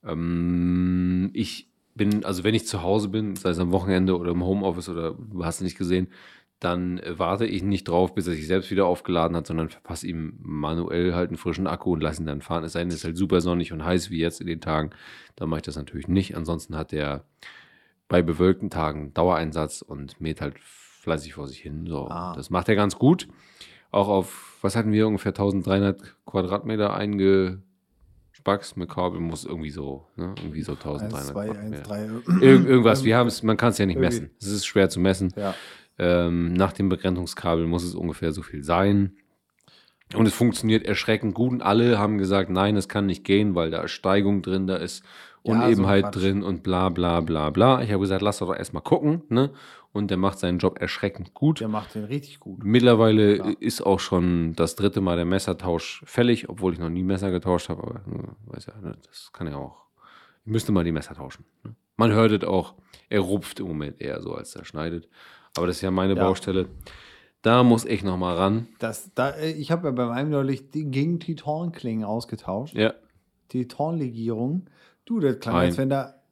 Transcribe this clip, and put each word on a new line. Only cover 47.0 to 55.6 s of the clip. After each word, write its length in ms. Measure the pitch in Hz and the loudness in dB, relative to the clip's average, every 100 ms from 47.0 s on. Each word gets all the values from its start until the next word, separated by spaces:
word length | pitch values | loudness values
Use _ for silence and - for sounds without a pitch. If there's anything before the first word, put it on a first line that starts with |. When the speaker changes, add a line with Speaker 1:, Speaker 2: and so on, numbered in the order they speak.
| 87 85 | 2 2
Speaker 1:
bla, 300 | 80 80 76 | 2 0 0
bla.“ 320 | 76 120 127 | 4 6 6
Ich 80 | 120 | 2
habe 80 | 101 | 0
gesagt, 220 | 98 95 | 0 0
„Lass 160 | 101 101 | 0 -2
doch 140 | 90 | -4
erstmal 280 | - - 80 | -6 -6 -8
gucken“, 400 | - 175 147 170 - | 0 2 2 -2 0
ne? 220 | 117 139 139 - - _ | 0 0 -2 -20 -20 _
Und 180 | 104 101 | -6 -2
der 60 | 95 | 0
macht 200 | 95 95 | 0 0
seinen 200 | 90 87 | -2 0
Job 220 | 92 - | 0 -2
erschreckend 540 | 87 - 101 - 92 | -8 -4 -6 -6 -16
gut. 260 | - 147 156 | 0 0 0
Speaker 2:
Der 80 | 110 | -2
macht 260 | 110 98 110 | -6 -6 -12
den 80 | |
richtig 340 | 104 143 143 - | -8 -10 -10 -20
gut. 220 | - 95 | -18 -8
Speaker 1:
Mittlerweile 760 | 101 120 123 113 113 110 104 101 | 2 6 8 8 8 8 6 6
Speaker 2:
Ja. 120 | 95 - | 2 -2
Speaker 1:
ist 200 | - - | -4 -2
auch 140 | - 95 | 2 2
schon 540 | - 92 87 87 82 | 2 2 2 2 0
das 220 | 80 82 - | 0 0 2
dritte 240 | 98 104 | 0 2
Mal 160 | 95 87 | 0 0
der 80 | |
Messertausch 800 | 85 92 - 90 | 0 0 -2 -4